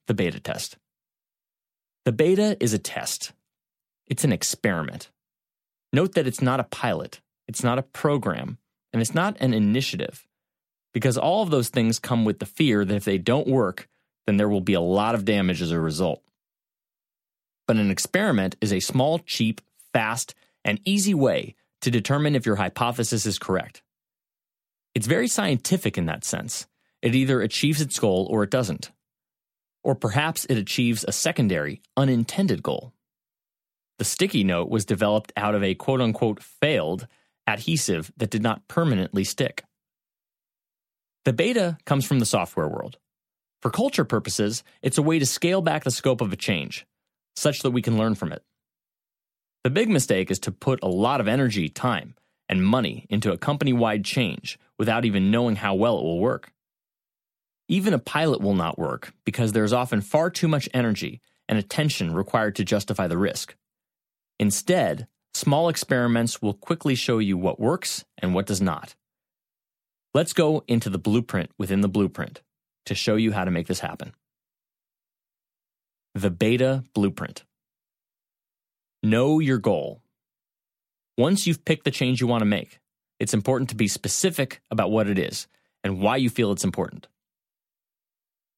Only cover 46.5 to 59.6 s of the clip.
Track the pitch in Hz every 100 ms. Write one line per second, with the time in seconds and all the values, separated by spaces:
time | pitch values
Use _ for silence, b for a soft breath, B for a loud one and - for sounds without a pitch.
46.5 | 92 69 - - _ _ _ _ - 156
47.5 | 139 139 123 113 110 110 101 87 78 -
48.5 | _ _ _ _ _ _ _ _ _ _
49.5 | _ 127 147 226 170 - 95 92 95 -
50.5 | 95 - 131 95 90 113 139 104 127 131
51.5 | 104 78 - 127 101 - - _ _ -
52.5 | 95 - 123 98 - - 101 107 - -
53.5 | 147 143 120 117 107 98 - 110 - -
54.5 | - _ - 110 113 120 98 95 113 120
55.5 | 104 107 95 113 104 69 85 110 131 -
56.5 | _ _ _ _ _ _ _ _ _ _
57.5 | _ - 185 196 156 - 147 160 131 98
58.5 | 98 82 - 80 62 - - - 110 113
59.5 | 110